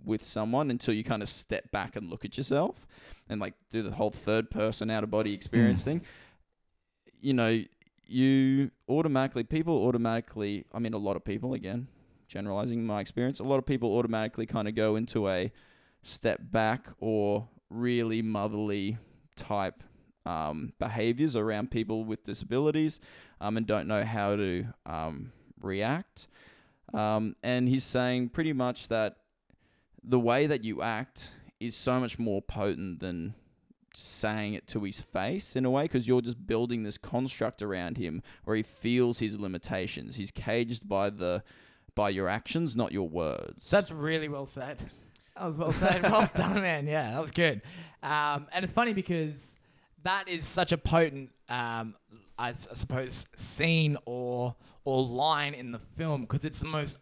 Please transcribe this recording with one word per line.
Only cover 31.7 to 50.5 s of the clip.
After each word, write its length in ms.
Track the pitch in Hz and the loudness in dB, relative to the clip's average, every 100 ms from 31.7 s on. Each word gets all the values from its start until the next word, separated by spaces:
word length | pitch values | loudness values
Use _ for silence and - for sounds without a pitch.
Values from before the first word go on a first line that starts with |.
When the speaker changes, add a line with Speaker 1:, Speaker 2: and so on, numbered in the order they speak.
| - | -2
Speaker 1:
so 240 | 127 127 | 0 2
much 180 | 120 - | 0 -2
more 240 | 113 101 | -2 -2
potent 580 | - - 101 71 95 82 | -4 -2 -2 0 -4 -6
than 340 | 95 87 82 113 _ _ _ _ _ | -6 -4 -6 -10 _ _ _ _ _
saying 600 | - - - 107 107 104 | -14 -10 -4 -2 -2 -4
it 120 | 101 - | -6 -6
to 140 | 113 | -4
his 180 | 101 - | -4 -6
face 540 | - 95 101 190 - 131 | -6 -4 -2 -4 -4 0
in 100 | 127 | 4
a 40 | |
way, 180 | 135 160 | 4 2
'cause 200 | 131 117 | 0 4
you're 140 | 127 | 4
just 260 | 120 117 98 | 4 -6 -2
building 360 | 113 120 120 | 0 2 -2
this 140 | 107 - | -4 -8
construct 640 | - 123 131 - 110 - | -4 -2 -2 -2 -4 -2
around 360 | 104 92 90 107 | -4 -4 -4 -4
him 260 | 87 80 - - - | -4 -6 -10 -12 -2
where 100 | 110 | 0
he 80 | |
feels 560 | 107 - 113 123 120 120 | -2 -4 2 4 4 2
his 180 | 110 104 | -4 -4
limitations. 800 | 101 90 - 95 90 - 55 131 | -6 -6 -4 -4 -4 -6 -10 -8
He's 160 | 95 | -8
caged 560 | - - 117 117 117 101 | -6 -2 0 0 -4 -2
by 220 | 98 101 | 0 0
the, 340 | 101 90 87 - - - _ - - | 0 -2 -2 -6 -20 -20 _ -8 0
by 140 | 104 | 0
your 180 | 95 92 | 2 0
actions, 460 | 107 - 165 165 117 | -2 -2 -2 0 0
not 160 | 113 | 0
your 160 | 98 85 | -2 -2
words. 600 | 85 78 50 50 - - | -2 -2 -2 -8 -14 2
Speaker 2:
That's 220 | 202 - | 2 2
really 380 | 160 151 160 151 | -4 -2 -2 -2
well 160 | 143 139 | -6 -8
said. 440 | 139 131 147 - - - - _ - | -10 -10 -10 -12 -14 -20 -20 _ -8
That 100 | 180 | -6
was 100 | 156 | -2
well 160 | 165 | 0
said. 280 | 156 185 180 | 4 4 4
<laughs> 80 | 202 | 6
Well 180 | 214 220 | 6 4
done, 280 | - 175 196 | 2 2 2
man. 260 | 185 156 147 | 2 0 0
Yeah, 240 | 151 117 | -2 -2
that 100 | 127 | -4
was 100 | 151 | -4
good. 300 | 165 165 104 - 175 165 - | 2 2 2 -8 -16 -18 -10
Um, 460 | 143 151 147 143 147 | -2 0 0 -2 -4
and 120 | 175 | -4
it's 100 | 185 | 0
funny 200 | 220 240 | 2 2
because 600 | 196 180 170 156 139 - - _ _ _ _ | 0 0 -2 -2 -6 -18 -20 _ _ _ _
that 240 | 170 196 190 | -2 -2 -2
is 180 | 170 | -6
such 260 | 143 | -2